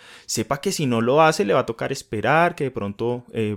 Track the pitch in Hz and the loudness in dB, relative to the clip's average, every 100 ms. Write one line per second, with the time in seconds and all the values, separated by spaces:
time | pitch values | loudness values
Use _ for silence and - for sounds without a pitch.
0 | - - - - 110 139 202 180 135 117 | -20 -18 -8 -4 -4 -4 -4 -2 0 2
1 | 117 147 160 160 202 151 120 - 131 135 | 4 4 4 4 2 0 0 -4 -6 -8
2 | - 110 104 156 175 165 135 120 101 101 | -8 -2 2 2 2 0 -6 -6 -8 -4
3 | 117 123 - 113 107 | -4 -4 -6 -4 -4